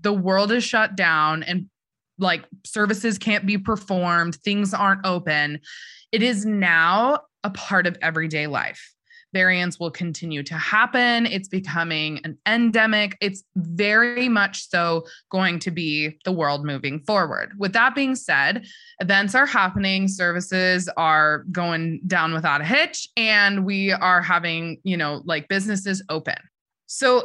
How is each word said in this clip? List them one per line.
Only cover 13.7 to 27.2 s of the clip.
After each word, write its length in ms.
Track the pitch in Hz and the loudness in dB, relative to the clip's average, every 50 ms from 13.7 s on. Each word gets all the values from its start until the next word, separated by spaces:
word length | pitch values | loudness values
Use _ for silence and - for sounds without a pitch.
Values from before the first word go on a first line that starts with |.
| 170 175 202 208 214 226 240 240 240 247 254 254 | -2 -2 0 2 4 4 4 2 0 0 0 2
much 400 | 226 208 196 196 196 - - - | 2 2 2 2 -2 -6 -8 -4
so 380 | - 175 170 170 165 165 165 - - - _ _ | -2 0 0 0 0 -2 -4 -8 -14 -20 _ _
going 300 | - 185 185 180 175 165 | -2 0 2 2 0 -2
to 100 | - 190 | -4 -4
be 480 | 160 180 165 156 147 151 151 156 151 - - | -4 -4 -2 -2 -2 -2 -2 -4 -6 -6 -6
the 80 | 185 | -4
world 320 | 185 165 156 143 143 143 147 | -2 0 0 0 0 -2 -2
moving 340 | 147 139 135 143 139 143 156 | -4 -4 -4 -4 -6 -6 -4
forward. 520 | - - 214 196 170 147 - - - - - | -4 0 0 0 0 0 -2 -6 -6 -8 -6
With 160 | 202 196 185 196 | -6 -4 0 2
that 200 | 226 240 262 247 | 4 4 4 2
being 220 | 285 277 262 262 | 0 -2 -2 -2
said, 480 | - - - 151 139 139 156 196 240 - - - - - - - - | -4 -2 0 0 2 2 2 0 -2 -6 -12 -18 -20 -20 -16 -8 -4
events 380 | 190 175 196 196 202 196 226 | 0 2 2 2 2 2 2
are 100 | 254 277 | 2 2
happening, 640 | 277 - 220 190 185 190 202 196 190 190 190 196 190 | 4 4 2 2 2 0 0 0 0 2 2 0 0
services 800 | 190 190 180 175 170 180 180 - 190 185 185 185 180 180 180 170 - | 0 0 0 0 0 -2 -4 -2 0 2 2 2 2 2 0 -2 -2
are 480 | 165 165 160 156 156 151 151 151 147 - 190 | 0 2 4 4 6 4 4 2 0 -4 -6
going 480 | 165 180 175 170 165 160 165 165 160 - 180 180 | -4 -2 -2 -2 -2 -2 -2 -4 -4 -4 -4 -2
down 240 | 185 170 160 160 | 0 0 0 0
without 280 | 165 160 160 160 143 147 | 0 0 0 0 0 0
a 40 | 151 | 0
hitch, 440 | 165 247 294 339 349 - - - - _ | 2 2 2 2 0 -2 -8 -12 -8 _
and 480 | 233 226 220 214 208 202 196 202 196 190 | -2 0 2 4 4 4 4 2 0 0
we 280 | 196 196 196 196 196 | 0 0 0 0 0
are 280 | 190 185 - 180 180 175 | 0 2 4 4 4 4
having, 600 | 180 190 180 170 170 170 165 165 165 165 160 - | 4 2 2 0 0 -2 -4 -4 -4 -6 -8 -6
you 140 | - 190 180 | -4 -2 -2
know, 260 | 170 156 147 147 123 - | 0 -2 -2 -4 -6 -4
like, 220 | 170 160 151 151 | -4 -4 -4 -2
businesses 560 | - 196 196 196 214 208 190 196 202 190 190 196 - | -2 -2 -2 -2 -2 -4 -2 -2 -4 -4 -4 -4 -6
open. 300 | 156 160 - - - - - _ _ _ _ _ _ _ _ | -8 -6 -4 -6 -8 -8 -10 _ _ _ _ _ _ _ _
So 360 | - - - 269 254 254 247 | -14 -4 0 2 4 4 4